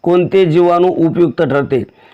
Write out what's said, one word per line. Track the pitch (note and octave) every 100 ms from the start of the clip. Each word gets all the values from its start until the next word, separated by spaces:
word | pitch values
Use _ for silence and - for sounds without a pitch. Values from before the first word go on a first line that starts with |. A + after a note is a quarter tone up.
कोणते | E3+ F3+ F3 F#3+
जीवाणू | F3+ E3 F3 F3 F#3
उपयुक्त | - E3 - E3+ -
ठरते? | C#3+ C#3+ C3+ C3 - _ _